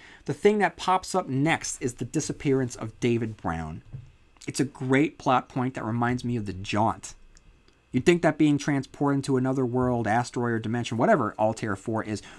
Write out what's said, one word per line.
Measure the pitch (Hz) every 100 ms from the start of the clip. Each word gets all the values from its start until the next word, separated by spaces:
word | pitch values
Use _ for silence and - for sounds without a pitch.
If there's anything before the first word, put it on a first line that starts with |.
| - -
The | -
thing | 143 208 214
that | 180 -
pops | - 180 -
up | 190 175
next | 131 151 151 - -
is | 135
the | - 135
disappearance | 151 - - 151 135 127
of | - 113 -
David | 123 117 113 107
Brown. | 95 82 80 82 - - - - _ _ -
It's | -
a |
great | 131 - 127 131 156 -
plot | - 127 -
point | 139 127
that | 131
reminds | 117 120 120 123
me | 120 120
of | 101
The |
Jaunt. | 92 98 104 110 - - - - - - - _ _ _
You'd | 127 127
think | 175
that | 170 147
being | 156 143
transported | - 139 131 - 143 139
into | 135 131
another | 131 135 123
world, | 123 127 123 110
asteroid, | 113 123 - 120
or | 113
dimension, | 113 117 117 113
whatever | 156 202 107 -
Altair | 107 110 113 95
four | - 110
is, | 104 104 -